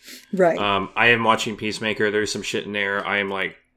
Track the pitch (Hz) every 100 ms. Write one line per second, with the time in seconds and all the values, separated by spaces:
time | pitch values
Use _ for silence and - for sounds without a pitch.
0 | - - - 185 175 - 101 98 95 107
1 | 117 117 113 110 117 101 110 95 110 101
2 | 107 104 104 107 95 120 - 104 98 101
3 | 92 101 98 98 92 - _